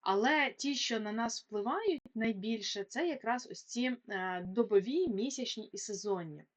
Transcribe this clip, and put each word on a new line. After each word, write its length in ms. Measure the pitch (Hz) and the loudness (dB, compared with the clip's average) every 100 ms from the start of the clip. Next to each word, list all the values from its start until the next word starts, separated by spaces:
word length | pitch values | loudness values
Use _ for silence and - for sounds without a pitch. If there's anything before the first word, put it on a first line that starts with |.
Але 500 | - 196 240 302 269 | 2 4 4 4 2
ті, 240 | - 269 | 0 -2
що 260 | 262 - 233 | 0 0 0
на 120 | 208 | -2
нас 300 | 220 233 - | -2 -2 -2
впливають 600 | - 208 208 330 440 311 - | -4 -2 0 2 2 0 -2
найбільше, 720 | 220 220 202 208 220 202 208 | -2 0 0 -2 -2 -2 -4
це 240 | 196 240 349 | -4 -2 0
якраз 400 | 277 226 247 - | 0 -2 -2 -4
ось 140 | - | -14
ці, 320 | - 240 254 247 - | -8 -2 0 -2 -4
е, 340 | 196 185 180 180 | -4 -2 -2 -2
добові, 640 | 190 226 202 190 302 359 | 0 6 6 4 2 2
місячні 580 | 196 247 262 240 - - | 2 0 -2 -6 -6 -8
і 60 | - | -10
сезонні. 680 | - 196 202 190 165 147 - | -8 -6 -2 -2 -2 -10 -16